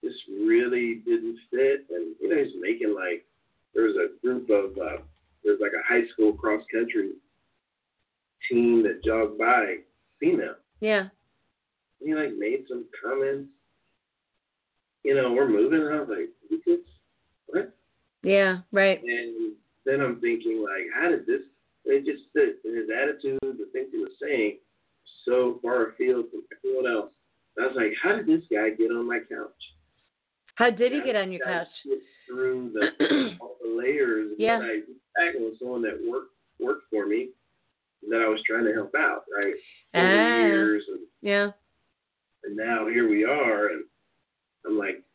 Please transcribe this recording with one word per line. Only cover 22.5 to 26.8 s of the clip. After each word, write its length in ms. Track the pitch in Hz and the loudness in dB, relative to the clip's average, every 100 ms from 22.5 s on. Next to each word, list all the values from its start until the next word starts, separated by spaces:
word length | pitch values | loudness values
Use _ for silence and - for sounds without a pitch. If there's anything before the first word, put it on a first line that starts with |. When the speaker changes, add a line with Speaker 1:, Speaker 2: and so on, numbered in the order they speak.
| - | 0
Speaker 1:
in 120 | 110 117 | -6 -6
his 120 | 107 | -4
attitude, 480 | 117 139 143 139 135 | -2 -2 -2 -4 -4
the 280 | 135 120 104 | -6 -8 -8
things 160 | 131 131 | -8 -6
he 60 | - | -6
was 120 | - - | -8 -8
saying, 380 | 147 135 107 - _ _ _ _ - - | -4 0 0 -4 _ _ _ _ -20 -10
so 360 | - 123 123 117 | 0 2 2 -2
far 280 | 120 127 113 | -2 0 0
afield 360 | - 127 123 113 | 0 0 2 0
from 100 | - - - | -8 -14 -8
everyone 320 | - 131 | -2 0